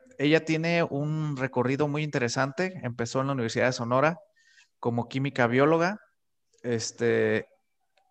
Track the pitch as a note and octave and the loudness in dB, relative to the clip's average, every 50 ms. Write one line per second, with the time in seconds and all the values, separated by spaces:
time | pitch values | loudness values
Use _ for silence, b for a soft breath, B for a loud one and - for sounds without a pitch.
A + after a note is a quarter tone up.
0 | _ - - - C#3 D3 D#3 D#3+ D#3 D#3+ D#3+ D#3+ D#3+ E3+ F3 E3+ E3 - - C#3+ | _ -18 -6 -2 2 4 4 4 4 0 -2 0 0 0 2 2 0 0 -2 -4
1 | D3 D3+ D#3 D#3 D#3 D3+ C#3+ B2+ C3 C3 - C3 A#2+ B2 C#3 C3+ D3+ D3 C#3+ D3+ | -4 -2 -2 -2 -2 -2 -2 -4 -4 -2 0 0 0 0 0 0 0 0 0 -2
2 | D#3 D3+ C#3+ C#3 A#2+ A#2+ - C3+ C3+ C#3 - - F#3 F#3 F#3 - - B2 A#2+ - | -4 -2 -2 -2 -2 0 0 -2 -2 -2 -2 -4 -4 -4 -6 -8 -8 -8 -6 -4
3 | A#2 A#2 - C3+ C3 C#3 C#3 C3 A2+ A2+ - A#2+ A2 B2+ B2 B2 A#2 A#2 B2 C3 | -6 -2 -2 -2 -2 0 -2 -2 -2 -2 0 2 2 2 0 -2 -2 0 2 2
4 | C#3+ D#3 E3+ - - _ b b b b b b b b _ _ - A#2+ A#2 A#2+ | 2 2 0 -2 -10 _ b b b b b b b b _ _ -4 -4 -2 -2
5 | A#2 - - C3+ C3+ C#3+ C3 C3 B2 A#2 B2 B2+ C#3+ D3+ E3 E3 E3+ F3+ G#3 - | -4 -4 -4 -4 -4 -2 2 2 2 4 4 4 4 4 4 2 2 0 -2 -6
6 | - _ _ _ _ _ _ _ _ _ _ _ - B2 A#2+ A2+ A2 - - - | -12 _ _ _ _ _ _ _ _ _ _ _ -4 -4 -4 -2 -4 -6 -4 0
7 | A#2+ A#2 A2+ A2+ A2 G#2+ G#2+ G#2+ - - _ _ _ _ _ _ _ _ _ _ | 0 2 4 4 2 2 2 0 -2 -6 _ _ _ _ _ _ _ _ _ _
8 | _ _ | _ _